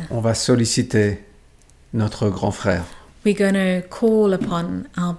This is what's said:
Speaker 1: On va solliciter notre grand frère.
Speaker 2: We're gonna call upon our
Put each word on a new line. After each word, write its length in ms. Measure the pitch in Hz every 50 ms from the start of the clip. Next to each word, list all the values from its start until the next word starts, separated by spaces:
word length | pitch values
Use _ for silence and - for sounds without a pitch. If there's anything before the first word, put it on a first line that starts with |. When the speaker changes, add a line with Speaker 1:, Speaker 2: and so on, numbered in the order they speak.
| 165 -
Speaker 1:
On 100 | - 117
va 120 | 110 113 110
solliciter 880 | - - - 127 120 117 113 - - 120 - - 110 104 104 101 - - - - - _ _ - _ - - - _ - - -
notre 360 | 113 107 110 - - 117 104
grand 220 | 92 - - 104
frère. 340 | 98 - - 101 90 87 87 - - - - - - - -
Speaker 2:
We're 120 | 214 202
gonna 440 | - 202 196 196 196 190 185 185 180
call 520 | 175 - - - 240 226 220 220 214 202 190
upon 520 | 185 - - 180 175 170 180 180 180 180 - -
our 160 | 175 175 180 175